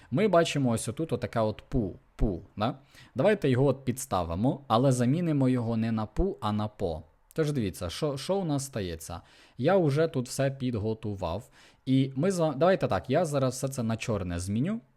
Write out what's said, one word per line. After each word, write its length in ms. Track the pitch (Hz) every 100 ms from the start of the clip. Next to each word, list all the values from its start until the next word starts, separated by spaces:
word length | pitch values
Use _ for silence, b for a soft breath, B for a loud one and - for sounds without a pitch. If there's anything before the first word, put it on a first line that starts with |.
| B
Ми 160 | 135 214
бачимо 420 | 170 170 143 127
ось 180 | 113 -
отут 260 | - 160
отаке 260 | 123 - 120
от 240 | 110 104 -
«пу», 300 | 135 98 - _ -
«пу», 260 | 120 90 - -
да? 240 | 110 - B B B -
Давайте 340 | 180 208 147
його 160 | 123 143
от 200 | 135 -
підставимо, 800 | - - 95 85 85 123 170 -
але 240 | 113 139
замінимо 580 | 127 120 156 175 147 131
його 280 | 127 113 113
не 140 | 113
на 140 | 110 107
«пу», 320 | - 185 -
а 100 | 107
на 160 | 104 107
«по». 360 | - 92 78 - _ _
Тож 180 | - 151
дивіться, 380 | 147 104 - 87
що, 280 | - 156 135
що 200 | - 196
у 80 | 175
нас 200 | 143 135
стається. 560 | 117 92 80 - 85 B B B -
Я 200 | 135 196
вже 300 | 160 139 165
тут 200 | 135 120
все 240 | - 139
підготував. 960 | 135 127 117 110 110 107 101 87 90 - B B B -
І 260 | 131 135 131
ми 160 | 185
з 80 | 180
ва-, 140 | 160 139
давайте 300 | 170 190 131
так, 220 | 95 -
я 160 | 139 175
зараз 300 | 143 131 123
все 120 | 139
це 160 | 135
на 140 | 113 113
чорне 420 | - 104 90 85
зміню. 420 | 90 107 156 226 -